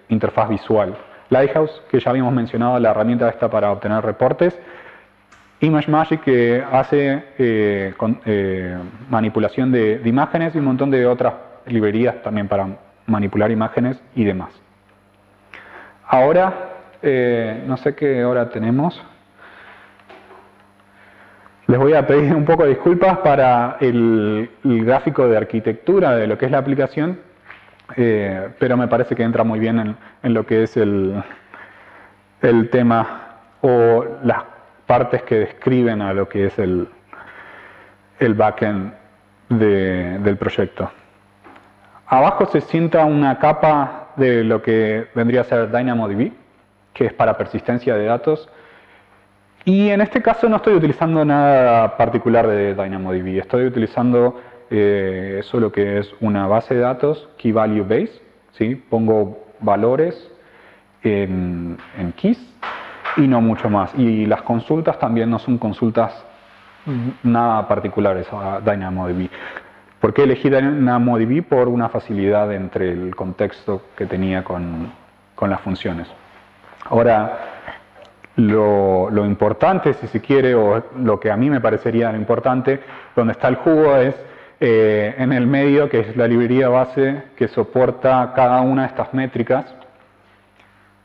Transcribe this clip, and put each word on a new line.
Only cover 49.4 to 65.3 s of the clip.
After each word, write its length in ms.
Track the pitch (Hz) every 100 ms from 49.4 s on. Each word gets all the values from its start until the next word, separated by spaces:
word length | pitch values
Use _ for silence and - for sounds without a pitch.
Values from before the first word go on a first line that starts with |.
| _ _ -
Y 240 | 196 208
en 120 | 202
este 200 | 208 254
caso 280 | 226 226 233
no 80 | 214
estoy 160 | 220
utilizando 500 | 196 160 139 165 160
nada 720 | 151 143 143 139 123 117 110 -
particular 500 | 113 117 117 117 117
de 300 | 104 101 98
dynamo 380 | 95 98 95
D 100 | 92
B. 160 | 92 95
Estoy 260 | - 123 127
utilizando, 760 | 120 110 - 123 120 123 123 - - -
eh, 720 | 107 101 101 95 95 95 98
solo 280 | 104 127 110
que 280 | 95 101 101
es 140 | 101 -
una 260 | 110 104 98
base 300 | 107 - 123
de 60 |
datos, 480 | 123 131 143 151 - -
Key 160 | 117
Value 300 | 110 110 107
Base, 380 | 98 113 220 - - _ _
¿sí? 240 | - 110 127
Pongo 720 | - 113 110 110 98 - - -
valores 680 | 107 101 113 135 165 - - - _ - - - _ _
en, 760 | 117 101 98 92 90 87 87 80 - -
en 140 | 90
keys 420 | - 190 240 - _ - - - - - -
y 60 |
no 200 | 139 123
mucho 280 | 113 110 113
más. 240 | 101 92 -
Y 300 | 120 110 107
las 160 | 107
consultas 580 | - 117 - 160 160 156
también 300 | 131 117
no 100 | 117